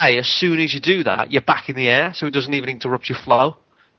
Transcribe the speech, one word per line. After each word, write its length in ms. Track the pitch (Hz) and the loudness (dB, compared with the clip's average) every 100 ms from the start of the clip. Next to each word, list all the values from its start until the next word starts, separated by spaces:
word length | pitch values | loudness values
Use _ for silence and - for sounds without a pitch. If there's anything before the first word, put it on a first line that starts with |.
A, 160 | 147 120 | 2 2
as 80 | 123 | 0
soon 300 | - 180 160 | 0 0 0
as 120 | 160 | 0
you 60 | 139 | -2
do 240 | 156 190 | 0 0
that, 260 | 127 95 113 | 0 -2 0
you're 120 | 135 | 0
back 260 | - 147 - | 0 -2 -2
in 80 | 131 | -2
the 120 | 123 | 2
air, 240 | 123 170 | 2 2
so 120 | 175 151 | -4 -4
it 60 | |
doesn't 220 | 139 127 | -4 -2
even 160 | 143 127 | -4 -6
interrupt 380 | 123 127 123 - | -6 -4 -4 -4
your 100 | 131 | -6
flow. 400 | - 120 143 - _ _ _ | 2 4 4 -2 _ _ _